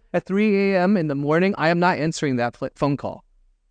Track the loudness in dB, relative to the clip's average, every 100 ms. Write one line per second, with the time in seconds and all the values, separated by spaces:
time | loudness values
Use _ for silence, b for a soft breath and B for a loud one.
0 | _ -6 -2 0 2 2 2 2 2 2
1 | 0 -2 0 2 2 0 0 2 2 0
2 | -4 -2 -2 -2 -4 -6 -12 -4 -4 -2
3 | -6 -12 _ _ _ _ _